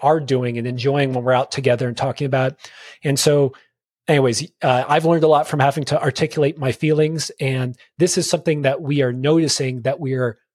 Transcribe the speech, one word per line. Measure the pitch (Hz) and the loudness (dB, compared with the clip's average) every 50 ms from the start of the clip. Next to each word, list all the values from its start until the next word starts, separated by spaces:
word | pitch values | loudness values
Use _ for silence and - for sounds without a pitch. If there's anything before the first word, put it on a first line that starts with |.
are | - 143 160 165 | 2 2 2 2
doing | 147 123 135 127 127 120 120 120 | 2 0 0 0 0 -2 -4 -4
and | 117 | -6
enjoying | 127 127 123 117 139 139 143 143 135 | -6 -6 -2 -2 0 0 2 0 0
when | 127 127 | -2 -2
we're | 120 127 | 0 2
out | 127 123 135 - | 2 2 0 -2
together | - - 127 131 120 120 135 | -6 -6 -2 -2 -2 -2 -2
and | 123 117 | -6 -4
talking | - 135 135 120 - 147 | -4 -6 -6 -4 -4 -4
about | 135 131 131 131 135 | -2 -2 -2 -2 -2
it. | 151 - - - - - - - - - - | -4 -8 -16 -20 -20 -20 -20 -20 -18 -8 -4
And | 151 139 135 | -2 -2 2
so | - 156 147 143 143 131 - - _ _ _ _ _ _ _ _ _ - | 2 2 4 4 2 0 -2 -8 _ _ _ _ _ _ _ _ _ 2
anyways, | 156 143 135 127 113 - 151 - _ _ | 2 4 4 2 0 -2 -6 -10 _ _
uh, | - 143 127 123 131 | 0 2 2 2 2
I've | - 147 160 160 | 2 0 2 4
learned | 165 170 165 156 | 2 2 4 4
a | 156 | 4
lot | 151 143 156 - | 4 4 2 0
from | - 147 | 0 2
having | 135 143 - 160 139 | 2 2 0 -2 -2
to | - - - | -2 -2 0
articulate | - 143 - - 160 151 - 160 147 139 165 156 | 0 -2 -2 -2 -4 -2 0 0 0 0 0 -2
my | 139 131 | -4 -4
feelings. | 117 - - 151 156 151 156 156 165 156 - - - - | -2 -2 0 0 2 2 2 0 -2 -4 -8 -8 -8 -6
And | 143 135 131 131 127 127 123 - _ _ _ - | -4 -2 -2 -2 -4 -6 -6 -10 _ _ _ 0
this | 170 180 - 190 | 0 0 2 -2
is | 156 - | 0 0
something | - 156 - 170 156 147 | -2 -2 0 -2 -2 0
that | 139 131 139 131 | 0 -2 -2 -2
we | 160 139 147 143 | -2 -2 0 0
are | 135 123 | 0 0
noticing | 123 127 131 147 156 165 160 139 - - 139 131 127 123 | 0 0 0 2 2 2 2 2 0 -2 -2 -4 -4 -4
that | 110 131 - - | -4 -4 -4 -2
we | 156 131 131 | -4 -4 -2
are | 127 127 120 110 - _ _ _ | -2 -2 -2 -4 -8 _ _ _